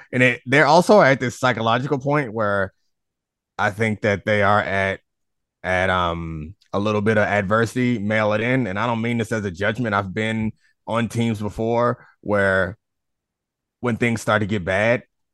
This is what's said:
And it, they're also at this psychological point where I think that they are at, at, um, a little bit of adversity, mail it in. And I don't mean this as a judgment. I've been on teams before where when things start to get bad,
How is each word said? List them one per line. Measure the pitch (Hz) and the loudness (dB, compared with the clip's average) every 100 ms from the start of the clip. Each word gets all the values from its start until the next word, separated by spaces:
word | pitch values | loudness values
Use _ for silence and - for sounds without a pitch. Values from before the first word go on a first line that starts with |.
| - | -6
And | 123 | 0
it, | 127 120 123 | 2 0 0
they're | 139 139 | 2 6
also | 160 - 208 | 6 6 6
at | 143 135 | 6 4
this | 123 - | -2 -2
psychological | 127 110 113 120 143 143 | -2 0 0 0 0 -4
point | 139 147 127 | -2 -2 -2
where | 110 104 101 95 - _ _ _ _ _ _ _ - | -2 0 0 -2 -8 _ _ _ _ _ _ _ -2
I | 104 | -2
think | 98 113 104 | 0 -2 0
that | 110 101 - | 0 0 0
they | 104 | 2
are | 98 104 | 4 2
at, | 78 98 98 92 _ _ _ _ _ _ | 0 -2 -2 -4 _ _ _ _ _ _
at, | 90 92 95 | -2 0 0
um, | 92 87 85 82 80 78 - _ | 0 0 -4 -8 -10 -12 -16 _
a | 98 | -4
little | 104 107 | -2 0
bit | 104 107 | 2 2
of | 95 | 2
adversity, | 101 95 107 117 123 123 117 | 0 0 0 0 -2 -2 -2
mail | 101 110 107 | -2 0 0
it | 107 | 0
in. | 117 131 113 | 0 -2 -2
And | 98 | -4
I | 120 | -4
don't | 113 | -2
mean | 117 117 | -2 -4
this | 107 | -4
as | 113 | -4
a | 101 | -4
judgment. | 85 104 117 120 | -4 -4 -2 -2
I've | 101 98 | -2 -2
been | 90 110 110 110 - _ _ - | -4 -4 -4 -4 -8 _ _ -6
on | 110 113 | -4 -2
teams | 117 117 107 | -2 -2 -2
before | 104 101 113 117 120 120 - _ | -6 -4 -2 0 0 -2 -10 _
where | - 101 98 95 90 107 _ _ _ _ _ _ _ _ _ _ | -2 0 2 2 0 -6 _ _ _ _ _ _ _ _ _ _
when | 120 107 | -4 0
things | 120 113 | -2 -2
start | - 107 | 0 0
to | 104 | 0
get | 107 | -4
bad, | 87 95 110 123 - _ _ | -2 0 2 0 -4 _ _